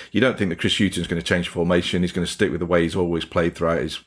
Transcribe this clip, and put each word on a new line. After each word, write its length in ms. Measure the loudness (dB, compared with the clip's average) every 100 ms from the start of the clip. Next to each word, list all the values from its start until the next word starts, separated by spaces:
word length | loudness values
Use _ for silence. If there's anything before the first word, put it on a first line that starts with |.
| -4
you 100 | 2
don't 160 | 2 2
think 120 | -2
that 100 | 0
Chris 200 | -2 2
Hughton's 280 | 0 0 -4
gonna 140 | -4
change 260 | 0 0 0
formation. 540 | -2 2 2 2 0
He's 80 | 0
gonna 160 | -2 -4
stick 240 | 0 0
with 80 | 0
the 80 | 0
way 160 | 2
he's 120 | 2 0
always 300 | 0 -2 -2
played 300 | 0 0 0
throughout 260 | 0 0
his, 200 | -2 -6